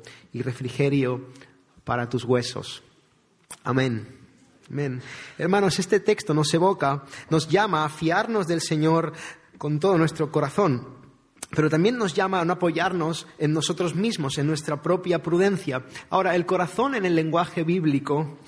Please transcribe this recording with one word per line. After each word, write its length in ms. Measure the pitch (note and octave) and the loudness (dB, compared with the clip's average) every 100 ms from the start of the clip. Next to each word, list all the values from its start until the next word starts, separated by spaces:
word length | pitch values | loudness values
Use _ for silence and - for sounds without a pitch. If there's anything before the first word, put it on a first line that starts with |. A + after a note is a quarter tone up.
| - - - | -16 -20 -14
y 100 | A#2+ | -8
refrigerio 880 | A#2+ A#2+ B2+ - C#3+ C#3+ B2+ B2 - - - _ _ - | -6 -6 -8 -2 0 2 0 -2 -8 -20 -20 _ _ -16
para 240 | - A#2+ A#2 | -4 -2 -2
tus 160 | B2 | -4
huesos". 580 | A#2 B2 A#2 G2+ F#2 - - _ _ _ _ _ _ - | 2 0 0 -6 -10 -14 -18 _ _ _ _ _ _ -10
Amén. 460 | - B2+ C3 A2+ G#2+ - - _ _ _ - | -2 0 0 -2 -8 -18 -20 _ _ _ -12
Amén. 320 | C#3+ C#3+ B2+ - - - - | -6 -6 -6 -12 -16 -18 -6
Hermanos, 400 | E3 G3+ F#3+ - | 0 2 2 0
este 220 | F#3 G3+ | 2 2
texto 340 | G3 G#3 - | 2 0 0
nos 180 | D3+ D3+ | 0 2
evoca, 520 | - F#3 F#3+ C#3+ C#3 - - - | 4 2 2 0 0 -6 -18 -2
nos 180 | D#3+ D3 | 0 2
llama 360 | F3+ G#3+ D#3+ | 2 2 0
a 60 | D#3 | -2
fiarnos 580 | - D#3+ F3+ A3+ A3 E3 | -2 0 0 0 -2 0
del 120 | E3+ | -2
Señor 520 | - D#3 D#3 E3 D#3+ D3+ - - _ - | 0 2 4 4 0 -6 -16 -18 _ -8
con 220 | D3 D3+ | -4 0
todo 180 | F#3 F3+ | 4 4
nuestro 360 | D#3+ - D3+ | 2 0 -2
corazón, 720 | D#3 C#3+ - G3 B2 A#2+ - - _ _ _ - | 0 0 2 2 2 -4 -18 -20 _ _ _ -6
pero 160 | - D3+ | 0 2
también 260 | D#3 F#3+ B3 | 4 2 2
nos 180 | G3+ | -2
llama 260 | F3 F#3+ F#3+ | 0 0 0
a 40 | |
no 100 | E3 | 0
apoyarnos 720 | F3+ F3+ D#3+ F3+ F#3 D#3+ D#3 - - | 0 0 0 0 0 -2 -4 -10 -2
en 140 | D3+ | 0
nosotros 420 | D#3 C#3+ E3+ F3+ | 0 0 -2 -2
mismos, 440 | E3 A3 G#3+ C#3 C#3+ | 0 -2 -2 -4 -2
en 100 | C#3+ | -2
nuestra 340 | D#3 D#3 D3+ | -2 -2 -4
propia 400 | E3 F3+ F3+ E3+ | 0 0 0 -2
prudencia. 640 | E3 E3+ G3 G3 - B2+ - - - | 0 2 2 0 -2 -6 -6 -16 -2
Ahora, 240 | F#3+ F#3 | 0 2
el 120 | F3 E3+ | 2 2
corazón 500 | F3+ F3 - C4+ B3+ | 0 0 0 -2 0
en 80 | |
el 100 | F#3 | 2
lenguaje 480 | E3 D#3+ E3 E3+ - | 2 2 0 0 -2
bíblico 760 | D#3+ F3+ D#3 C#3 C#3 D3 D3+ - | 0 2 2 0 0 -2 -2 -8